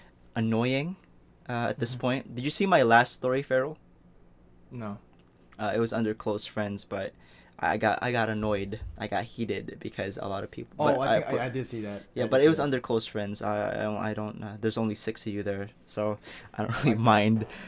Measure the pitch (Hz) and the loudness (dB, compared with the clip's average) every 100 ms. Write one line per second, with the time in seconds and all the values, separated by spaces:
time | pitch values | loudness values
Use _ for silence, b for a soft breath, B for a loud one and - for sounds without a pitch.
0 | B - - 117 113 113 123 135 165 190 | B -20 -8 -2 2 2 2 0 -2 -8
1 | - - - - - 117 117 - 120 127 | -14 -20 -20 -20 -8 -4 -2 -2 -4 -2
2 | 123 131 - 120 135 - 196 170 120 117 | -2 -2 -4 -6 -2 0 4 6 8 8
3 | 123 - 127 135 139 131 139 156 - - | 6 0 -2 -2 2 0 0 -6 -18 -20
4 | - - - - - - - 123 107 101 | -20 -20 -20 -20 -20 -20 -16 -12 -10 -10
5 | - - _ _ - - 107 113 113 110 | -16 -20 _ _ -20 -6 -2 0 0 0
6 | 113 107 113 104 - - 104 101 - 98 | 0 -2 -2 -4 -4 -4 -4 -6 -6 -6
7 | 98 - b b b - 85 107 110 - | -6 -10 b b b -4 0 2 2 2
8 | 123 120 110 107 107 101 98 104 - - | 0 0 0 0 0 0 -2 -6 -10 -10
9 | 107 95 113 - 110 98 - - - - | -4 -4 -4 -6 -4 -4 -6 -10 -10 -6
10 | 95 95 101 98 101 - - - 151 131 | -6 -6 -6 -6 -8 -12 -14 -2 0 2
11 | 135 110 - 139 123 127 117 117 104 101 | 2 2 2 -2 -2 -4 -6 -8 -8 -10
12 | - - 117 131 151 156 143 127 - 113 | -10 -6 2 6 6 6 2 -2 0 0
13 | - 110 101 104 107 104 101 107 107 104 | 0 -4 -6 -4 -4 -2 -2 -2 -2 -2
14 | 107 107 107 - 107 104 110 117 113 104 | -4 -4 -6 -8 -12 -2 -2 0 -2 -2
15 | - - 113 101 101 98 101 - - - | -6 -6 -6 -4 -4 -4 -8 -12 -12 -4
16 | 107 104 B B B - 107 113 135 110 | -2 -4 B B B -6 -4 2 2 4
17 | 117 107 107 110 107 B | 6 8 6 4 0 B